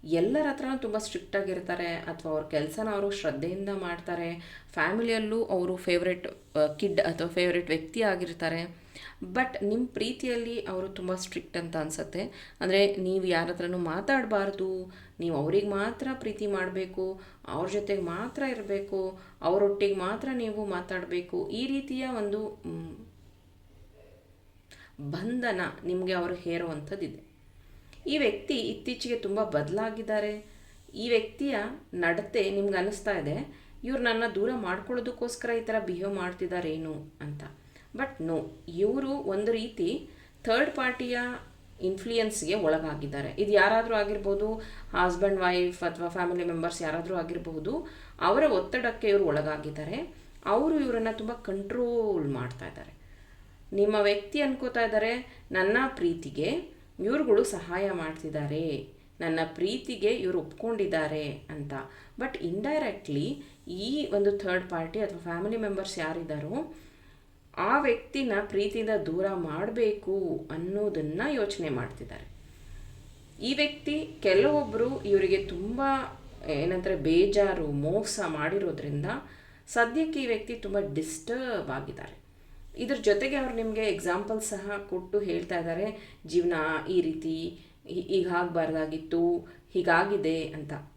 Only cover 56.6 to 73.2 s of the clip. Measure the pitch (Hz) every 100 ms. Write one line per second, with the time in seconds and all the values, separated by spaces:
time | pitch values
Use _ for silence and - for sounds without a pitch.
56.6 | - - - - 190 285 262 208 - -
57.6 | 170 180 196 180 156 156 156 147 147 151
58.6 | 165 139 - - - - 165 160 160 -
59.6 | 202 247 - 226 202 247 185 175 160 -
60.6 | 226 226 190 160 151 151 147 143 - 151
61.6 | 143 135 135 - - - 262 - 170 185
62.6 | 254 311 269 196 - 143 180 285 - -
63.6 | - 180 214 294 294 202 202 202 196 180
64.6 | 180 175 165 208 202 175 170 170 202 226
65.6 | 214 196 190 - 160 165 160 151 147 240
66.6 | 320 - - - - - - - - -
67.6 | 185 269 277 233 - 269 262 202 202 196
68.6 | 208 220 220 214 156 170 190 185 165 151
69.6 | 208 226 220 208 - 196 175 - - 160
70.6 | 175 202 208 165 151 165 262 277 202 -
71.6 | 160 127 120 - 110 - - - - -
72.6 | - - - - - -